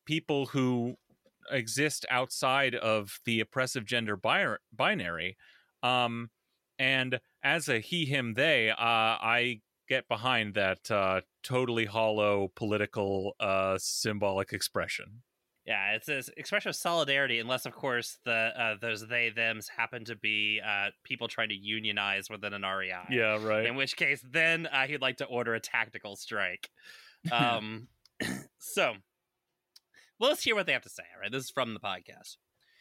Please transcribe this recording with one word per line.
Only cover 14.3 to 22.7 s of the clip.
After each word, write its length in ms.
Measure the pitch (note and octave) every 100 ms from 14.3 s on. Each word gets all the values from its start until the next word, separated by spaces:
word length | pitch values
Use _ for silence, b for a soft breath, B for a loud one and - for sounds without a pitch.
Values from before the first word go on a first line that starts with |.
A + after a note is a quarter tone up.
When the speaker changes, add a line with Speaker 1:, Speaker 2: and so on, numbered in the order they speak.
| F#2+ G2
Speaker 1:
expression. 680 | A2+ - G2 E2 - - A2+ - _ _ _
Speaker 2:
Yeah, 300 | - G#2 G2
it's 120 | A2 -
this 240 | C#3 A#2+ -
expression 320 | D3 G3+ G3
of 60 | D3+
solidarity, 640 | F3 E3+ C#3+ C#3 C3+ A#2
unless, 260 | A2+ B2+ B2+
of 80 |
course, 460 | - C3+ A#2+ - -
the, 280 | B2 A2+ A2+ B2
uh, 200 | A2+ G#2
those 280 | A#2 G#2+ A2
they, 240 | A#2+ A#2 A2
thems 320 | A2+ A2 -
happen 380 | - A#2 B2 A2+
to 100 | A2
be, 460 | G#2+ G#2+ G#2+ G#2+
uh, 260 | G#2 G2+ G2+ -
people 240 | - B2 A#2
trying 220 | - A2
to 60 | G2+
unionize 760 | G#2 A2 A2 G#2 G2+ G2 F#2+
within 240 | G#2+ G#2
an 100 | G2+
R 200 | G2